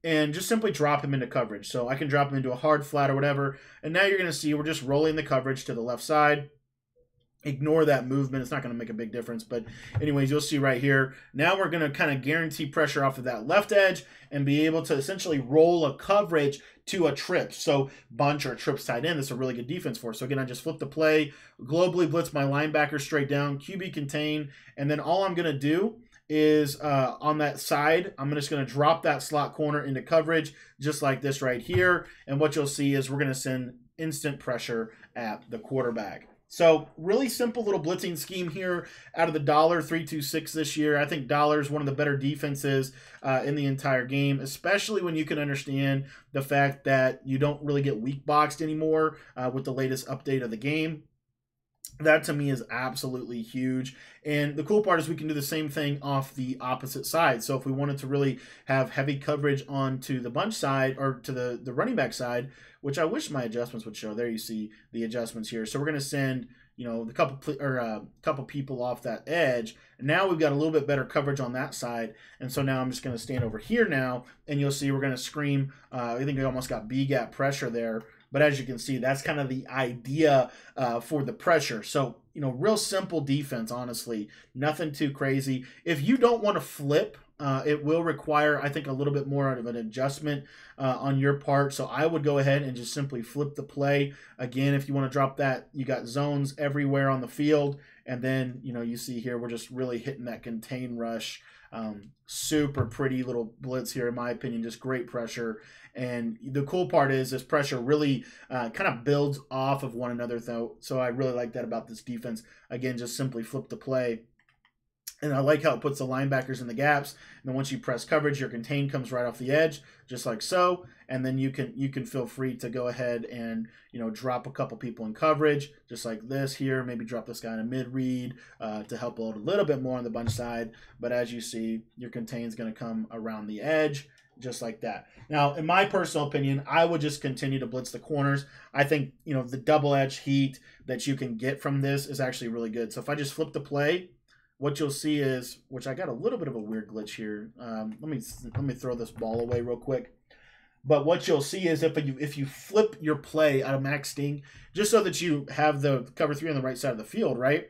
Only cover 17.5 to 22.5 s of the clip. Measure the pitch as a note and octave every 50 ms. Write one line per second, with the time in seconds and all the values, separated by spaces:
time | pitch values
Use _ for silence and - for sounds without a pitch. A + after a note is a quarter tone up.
17.5 | - - - E3 C#3+ C#3 C3+ C#3 - - _ _ A#2 A2+ C#3+ C#3+ D3 D3 C#3+ C3+
18.5 | - - - D#3 C3+ C3+ - - B2 A#2+ C3 E3 F3 D3 C3+ - B2+ A#2+ C3 C3
19.5 | A#2 A#2 A#2+ B2 E3 F3+ - D#3 A2+ - - A#2 A2 - C3+ B2 C#3 C3+ C3 B2+
20.5 | B2 B2+ - E3 D#3 D#3 D3+ C#3 - D#3 D#3+ D#3 D#3 D#3 D3+ C#3+ - - - -
21.5 | _ - - B2+ D3 E3+ F3+ F3+ D#3+ F3+ F3 D3+ C#3+ E3+ D#3+ - - C#3+ C#3 C#3